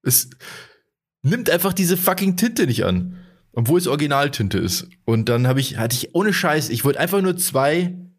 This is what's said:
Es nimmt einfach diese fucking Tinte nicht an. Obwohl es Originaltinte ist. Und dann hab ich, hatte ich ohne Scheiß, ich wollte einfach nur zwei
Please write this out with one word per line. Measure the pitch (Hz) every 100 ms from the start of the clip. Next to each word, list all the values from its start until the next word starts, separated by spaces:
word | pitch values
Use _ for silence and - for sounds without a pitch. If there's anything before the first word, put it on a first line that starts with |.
Es | - 123 - - - - - _ _ _ _ _
nimmt | 135 240 214
einfach | 175 190
diese | 180 175 180
fucking | 185 185 196 180
Tinte | 233 - 160
nicht | 113 92
an. | 90 90 - - _ _
Obwohl | 120 113 175
es | 175
Originaltinte | 147 147 139 143 - 98 95
ist. | 90 - - _ -
Und | 113 110
dann | 117 127
hab | 135
ich, | 131 -
hatte | 117 123
ich | -
ohne | 165 208
Scheiß, | 190 170 156 139
ich | 117 139
wollte | 139
einfach | 170 196
nur | 185 180
zwei | - 135 139 165 180 180 -